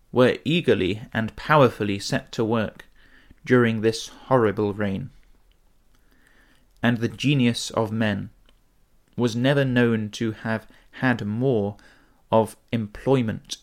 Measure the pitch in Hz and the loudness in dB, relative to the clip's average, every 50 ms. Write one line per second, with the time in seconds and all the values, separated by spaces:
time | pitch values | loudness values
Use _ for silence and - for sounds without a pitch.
0 | _ _ - 120 127 113 - - - 135 165 175 - 123 104 101 92 85 104 110 | _ _ 0 2 2 2 2 0 -2 -2 -2 0 2 2 2 2 2 -2 -2 -4
1 | 127 - - 110 113 107 - - - - 156 151 131 113 - - 107 101 98 98 | -8 -6 -6 -6 -6 -6 -8 -12 -2 2 4 6 6 4 4 0 -4 -4 -4 -4
2 | - - 139 - - - - - 113 107 117 113 104 - - - - - _ - | -4 -4 -6 -6 -6 -6 -6 -4 -2 0 0 -2 -2 -4 -8 -14 -20 -20 _ -20
3 | - _ - - _ _ - _ - - 127 123 120 113 113 110 104 113 110 - | -20 _ -20 -20 _ _ -20 _ 0 4 4 6 6 4 2 2 0 0 0 -2
4 | - - - - - - 131 127 113 104 95 110 107 101 98 107 104 98 95 92 | -8 -14 -18 -20 -2 0 2 4 4 2 2 0 -2 -2 -2 -2 -4 -4 -4 -4
5 | - - - - - - - _ _ _ _ _ _ _ _ _ _ _ _ _ | -8 -10 -14 -20 -20 -20 -20 _ _ _ _ _ _ _ _ _ _ _ _ _
6 | _ _ _ _ _ _ _ _ _ _ _ _ _ _ _ _ - 120 120 107 | _ _ _ _ _ _ _ _ _ _ _ _ _ _ _ _ 0 0 0 0
7 | 117 107 107 - 120 139 151 135 120 120 113 - - - - - 113 104 110 113 | -2 -4 -4 -2 0 2 2 4 2 2 0 -2 -6 -4 -2 -2 -2 -2 -2 -2
8 | 113 107 101 98 98 - - _ _ _ _ _ _ _ _ _ _ _ _ _ | 0 0 0 -2 -6 -10 -14 _ _ _ _ _ _ _ _ _ _ _ _ _
9 | _ _ _ - 120 120 107 120 127 139 147 143 135 127 123 123 120 117 113 110 | _ _ _ -2 -2 0 0 0 0 2 2 2 0 2 2 2 2 2 2 0
10 | 107 104 - - 117 110 107 - - 113 113 110 - - - - _ _ - - | -2 -6 -6 -6 -6 -6 -6 -6 -6 -6 -6 -6 -6 -12 -20 -20 _ _ -10 -4
11 | 131 127 120 110 110 104 107 117 127 139 123 107 101 101 101 - - - _ _ | -2 -2 -2 -2 -4 -4 -4 -2 0 0 2 0 0 -2 -6 -10 -18 -20 _ _
12 | _ _ _ _ _ _ 110 113 107 - - - _ _ 120 113 107 101 - - | _ _ _ _ _ _ 2 2 2 0 -4 -14 _ _ -6 -6 -6 -8 -10 -6
13 | - 131 135 131 117 110 101 - - - - - | 0 0 2 2 0 -2 -4 -6 -10 -14 -16 -10